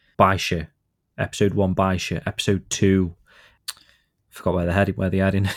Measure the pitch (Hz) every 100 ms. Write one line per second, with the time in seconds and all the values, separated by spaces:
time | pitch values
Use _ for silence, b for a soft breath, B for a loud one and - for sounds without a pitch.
0 | _ - 95 95 - 85 82 _ _ _
1 | _ - 104 - 101 98 95 87 95 90
2 | - 82 - - - 95 - - 98 95
3 | 87 - b b b b B B B B
4 | B _ _ - 92 90 87 90 101 -
5 | 92 95 95 98 95